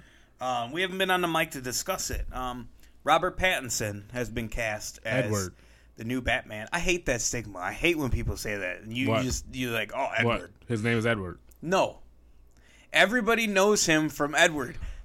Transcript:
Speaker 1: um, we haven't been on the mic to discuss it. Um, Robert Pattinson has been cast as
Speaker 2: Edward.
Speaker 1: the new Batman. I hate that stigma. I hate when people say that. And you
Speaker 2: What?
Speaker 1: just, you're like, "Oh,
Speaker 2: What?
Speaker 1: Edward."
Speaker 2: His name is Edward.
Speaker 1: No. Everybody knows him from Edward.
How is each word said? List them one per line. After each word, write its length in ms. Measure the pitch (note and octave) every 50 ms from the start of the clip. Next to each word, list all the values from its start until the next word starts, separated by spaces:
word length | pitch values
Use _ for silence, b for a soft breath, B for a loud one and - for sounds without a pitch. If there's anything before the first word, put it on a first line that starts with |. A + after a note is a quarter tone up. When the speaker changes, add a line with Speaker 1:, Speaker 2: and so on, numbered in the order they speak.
| b b b b b b b _ B2
Speaker 1:
um, 300 | B2+ B2+ A#2+ A#2 A#2+ C#3
we 80 | E3+
haven't 160 | F#3+ F#3 F3+
been 140 | F#3+ G3 F#3+
on 100 | F#3 F3+
the 80 | F3+ E3+
mic 220 | D#3+ D#3+ E3 D#3+
to 100 | - C#3+
discuss 500 | B2+ B2+ A#2+ - - - F#3+ - - -
it. 140 | B2 G#2+ - - -
Um, 360 | B2 B2+ B2+ B2 B2 A#2 - b b b b b b -
Robert 320 | C3+ D3+ E3 D#3+ F#3 -
Pattinson 720 | - F3+ F#3 F3+ C#3+ C3 A#2+ - - A#2+ G#2+ G#2 G#2 G2+ A2 B2
has 180 | B2 B2 G#2+
been 180 | A2 A#2+ A#2 G#2+
cast 500 | - B2 A#2 A2 G#2 G#2+ - - - - -
as 220 | A2 A2 C3 B2
Speaker 2:
Edward. 280 | G#2 G#2 G2+ F#2 F2+ - b b b b b b b b
Speaker 1:
the 80 | - A#2
new 180 | A2+ B2+ C3 B2
Batman. 440 | A#2 A#2 B2+ - - G#2+ G#2+ A2 - -
I 60 | -
hate 240 | E3 F#3 F3+ F3 F3
that 140 | - C3 A#2
stigma. 380 | - - - B2 G#2+ G#2 G2 F2+
I 140 | F2+ F#2+ G#2
hate 240 | - - E3+ F3 D3+
when 100 | D3 B2
people 280 | - A#2+ A#2 A2+ G#2+ -
say 180 | - A#2 G#2
that. 240 | G2+ F#2+ F2+ F2+ F2+
And 160 | F2+ A2 A2
you 120 | B2 C3 A2
Speaker 2:
What? 140 | A2 A2 C3
Speaker 1:
just, 220 | B2+ A2+ - - - -
you're 180 | C3 B2+ B2 A#2
like, 200 | A2+ G#2+ G2+ G2+
"Oh, 40 | - -
Speaker 2:
What? 160 | A2 F2+ A2+
Speaker 1:
Edward." 320 | A#2 A#2+ A2+ G#2+ F2 F2 - - -
Speaker 2:
His 160 | - B2 A2 G#2
name 140 | A#2 A#2
is 80 | A#2 A2
Edward. 360 | A#2 A#2 G#2+ F#2+ F2+ E2 - - - - -
Speaker 1:
No. 380 | - D#3 F#3 F#3+ C#3+ - - - - - - - - - - - - - - b b b b b b b -
Everybody 540 | D3+ E3+ G3 A3+ B3 A3 G#3 A#3 A3+ A3+
knows 400 | G#3+ G3+ G3 F#3+ G#3 G#3+ G3+ -
him 220 | - D#3+ D#3 D#3 D3+
from 260 | D3 - D3+ C#3+ D#3
Edward. 420 | D3 E3 F3+ D#3+ D3 B2+ A2+ - - B B B B B